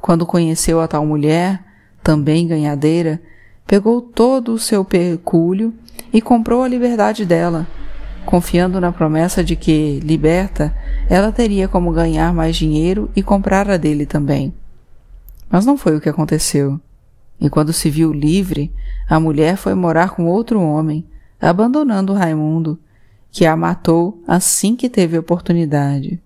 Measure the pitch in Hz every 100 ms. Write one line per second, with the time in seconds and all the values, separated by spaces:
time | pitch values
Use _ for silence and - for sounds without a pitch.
0 | - 170 170 175 165 160 - 165 165 151
1 | 151 151 147 165 180 190 - _ _ -
2 | - 151 143 160 170 160 147 143 151 165
3 | 165 160 - - - - - 202 214 240
4 | 247 - 240 262 233 226 - 202 190 185
5 | 175 170 - 170 170 190 226 226 - -
6 | - 220 - 240 226 240 254 247 240 233
7 | 208 214 196 165 175 165 175 - - -
8 | - - - 175 - 175 180 185 175 170
9 | 156 156 175 196 170 160 - 156 151 139
10 | 151 156 156 175 196 - 147 - - -
11 | - 180 214 214 233 196 190 185 175 160
12 | 165 156 165 170 160 165 156 151 170 196
13 | 214 - 196 202 196 190 202 185 151 147
14 | 143 151 143 143 135 - - - _ -
15 | - - - - - 175 233 285 - 151
16 | 156 147 151 151 - 143 139 143 _ -
17 | _ _ - - 147 151 151 165 160 147
18 | 165 147 147 185 185 143 151 - - -
19 | - 160 160 147 156 196 196 190 175 160
20 | 185 - 165 196 226 220 160 151 156 156
21 | 170 - - _ - 180 233 294 285 202
22 | 190 202 170 156 156 160 160 165 _ _
23 | - _ _ - 165 160 165 175 - 165
24 | 170 214 - 175 - - 196 240 247 233
25 | 170 165 165 175 - 170 160 147 139 139
26 | 139 175